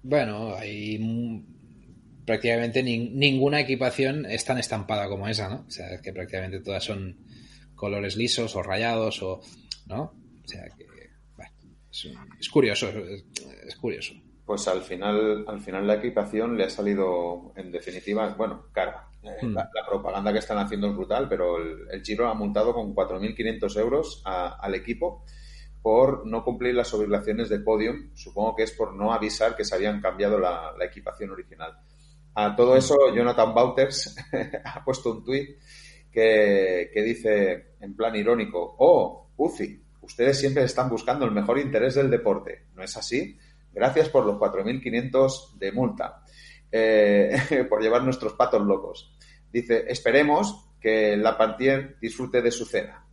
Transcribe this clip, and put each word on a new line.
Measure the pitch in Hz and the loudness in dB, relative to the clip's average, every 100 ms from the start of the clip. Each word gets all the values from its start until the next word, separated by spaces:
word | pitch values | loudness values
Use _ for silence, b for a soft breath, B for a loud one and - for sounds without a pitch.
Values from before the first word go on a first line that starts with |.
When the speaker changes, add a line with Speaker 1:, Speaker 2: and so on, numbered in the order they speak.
Speaker 1:
Bueno, | 127 143 117 104 110 95 | 0 0 0 -4 -8 -8
hay | 107 104 104 107 | -10 -8 -8 -6
mu-, | 110 117 117 110 - - - - - - - - - | -4 -4 -6 -8 -14 -20 -20 -20 -20 -20 -20 -16 -4
prácticamente | 110 120 117 117 120 | -2 0 0 0 -2
nin-, | 127 117 117 131 | 0 -2 -4 0
ninguna | 143 135 139 147 | 2 4 2 0
equipación | 131 131 127 120 135 143 123 | -2 -2 -2 0 -2 -2 -6
es | 107 - | -6 -4
tan | 127 | -4
estampada | - 107 95 107 101 | -2 -6 -4 -4 -4
como | 98 101 | -6 -4
esa, | 107 98 | -4 -4
¿no? | 123 - | -8 -12
O | |
sea, | - 87 | -14 -12
es | 92 | -12
que | - | -12
prácticamente | 92 90 95 92 92 | -12 -8 -8 -8 -10
todas | 92 95 | -6 -6
son | - 101 95 90 B B B B B - | -6 -8 -8 -12 B B B B B -10
colores | 104 101 101 98 | -6 -4 -4 -2
lisos | 117 - 113 104 | -2 0 -2 -4
o | |
rayados | 92 95 117 113 110 107 | -4 -2 -2 0 -2 -4
o, | 92 92 B B B - - | -8 -8 B B B -18 -10
¿no? | 110 156 - - - | -10 -10 -14 -20 -20
O | - | -20
sea | - - - | -18 -18 -20
que, | - - - _ _ - | -20 -20 -20 _ _ -20
bueno, | - _ - - _ | -20 _ -20 -20 _
es, | - - 65 65 - | -16 -16 -16 -20 -14
es | - | -2
curioso, | - 123 101 104 | 2 2 2 -4
es, | 107 87 98 - - 69 58 - | -6 -12 -14 -12 -14 -14 -20 -20
es | - | -10
curioso. | 117 78 - - _ _ - | -8 -8 -10 -16 _ _ -6
Speaker 2:
Pues | 101 98 | -4 -2
al | 92 | -2
final, | 92 90 101 104 107 104 104 | -4 -6 -2 2 2 0 -4
al | 104 | -10
final | 104 95 101 | -8 -4 0
la | 107 | 0
equipación | 120 113 101 107 117 117 | 0 -2 -2 -2 -2 0
le | - | -2
ha | |
salido, | - 101 98 95 90 87 87 87 - | 0 -2 0 0 0 -4 -8 -14 -16
en | 92 | -10
definitiva, | 87 92 92 101 104 107 - | -10 -10 -12 -4 -2 -2 -2
bueno, | 110 - - | -6 -6 -8
cara. | - 95 - - - | -4 -4 -4 -18 -20
Eh, | 107 104 | -16 -10
Speaker 1:
Hmm. | 127 | -6
Speaker 2:
la, | 104 - | -6 -6
la | 110 - | -8 -4
propaganda | 98 98 98 101 | -4 -4 -4 0
que | 104 | -2
están | - 107 | -2 -4
haciendo | 101 104 101 | -2 -2 -2
es | 101 | -4
brutal, | 92 110 139 | -2 -2 -2
pero | 87 87 85 | 0 0 -2
el, | 82 80 - | -4 -10 -12
el | 95 107 | -12 -8
Giro | 104 117 | -2 -2
ha | |
multado | 110 104 104 113 | 0 -2 0 0
con | 120 104 | 0 -4
cuatro | 92 92 92 | -2 -2 -2
mil | 104 113 | -6 -4
quinientos | 110 110 101 107 | -4 -2 -4 0
euros | 113 139 160 - 95 | 0 0 -2 -8 -6
a, | 92 87 - | -4 -4 -6
al | 101 92 | -6 -6
equipo | - 117 175 - b b b b b - | -6 -4 -6 -6 b b b b b -6
por | 110 110 135 135 110 | 2 6 6 2 -4
no | 113 | -4
cumplir | 117 113 123 | -4 -2 0
las | 123 117 | 0 0
obligaciones | 107 104 101 104 107 113 | -2 0 0 0 -4 -2
de | 104 | -2
Podium. | 104 110 110 127 - - | 2 2 0 -4 -10 -18
Supongo | - 98 110 107 | -14 -2 -2 0
que | |
es | 110 | -2
por | - 107 98 | 0 -4 0
no | 104 | 0
avisar | 113 107 - 110 120 | 0 -2 2 0 0
que | 104 | -2
se | 92 | 0
habían | 104 104 | 0 0
cambiado | 98 92 101 104 | -2 0 2 2
la, | 90 85 80 78 | 2 -2 -8 -8
la | 90 | -8
equipación | - - - 98 | -8 -12 -10 -12
original. | 95 90 78 82 - b b b b - | -12 -16 -16 -16 -16 b b b b -8
A | - 104 104 | 0 0 6
todo | 120 131 | 8 8
Speaker 1:
Hmm. | |
Speaker 2:
eso, | 131 143 135 | 8 6 6
Jonathan | 110 120 120 113 | 6 2 4 4
Bauters | 113 123 - 135 - - - - | 6 4 4 2 0 -8 -12 -8
<laughs> | - - - 117 | -6 -6 -8 -10
ha | - - | -8 -4
puesto | 127 120 | -2 -2
un | 113 117 | -4 -4
tuit | 135 139 - B B B B B | -4 -4 -14 B B B B B
que, | 113 110 107 104 101 95 90 87 | 4 6 8 6 6 4 0 -2
que | - | -2
dice, | 110 117 110 104 98 90 - _ | 0 0 2 4 4 0 -8 _
en | 101 98 | -16 -4
plan | 113 110 | -2 0
irónico, | 104 120 101 87 85 - | 2 2 0 -4 -6 4
"Oh, | 143 160 90 - - - | 6 6 4 -6 -20 -2
uci, | 160 - 101 - _ _ | -2 -2 -8 -8 _ _
ustedes | - - 123 139 | -20 0 2 4
siempre | 139 139 | 2 2
están | 127 - 127 | 2 0 -2
buscando | 113 - 139 127 | -2 -2 0 0
el | |
mejor | 104 101 127 | 0 2 0
interés | 135 110 127 131 | 2 2 2 4
del | 135 | 4
deporte, | 120 117 92 - - - | 4 2 0 -4 -14 -18
¿no | - | -16
es | 95 113 | -12 -10
así? | - 120 190 - b b b | -4 -4 -4 -10 b b b
Gracias | 101 123 151 151 | 0 2 4 4
por | 139 107 | 4 4
los | 101 | 2
cuatro | 98 95 | 0 0
mil | 101 131 | -4 -4
quinientos | 127 117 127 131 135 135 - - | -2 -4 0 4 4 2 -12 -8
de | 98 | -6
multa, | 104 127 - - - B B B B _ | -2 -2 -2 -8 -10 B B B B _
eh, | 113 110 110 104 104 98 | 2 4 6 8 6 6
<laughs> | 135 131 143 - | 4 2 0 2
por | 107 | 2
llevar | 110 120 | 4 4
nuestros | 131 127 107 | 2 -2 -4
patos | - 123 110 101 | 0 2 4 2
locos". | 98 - - - _ b b _ | 0 -2 -14 -18 _ b b _
Dice, | 117 120 113 - | -6 0 0 0
"Esperemos | 123 120 139 147 151 202 - - _ | -2 4 4 6 4 0 -6 -18 _
que | 110 110 107 104 | 0 2 4 4
Lapantien | 110 113 110 107 127 135 135 - | 2 4 0 2 2 2 -2 -10
disfrute | 113 - 127 123 | -10 -6 -2 2
de | 120 | 2
su | 117 113 | -2 -4
cena". | 107 - - - | -4 -4 -14 -20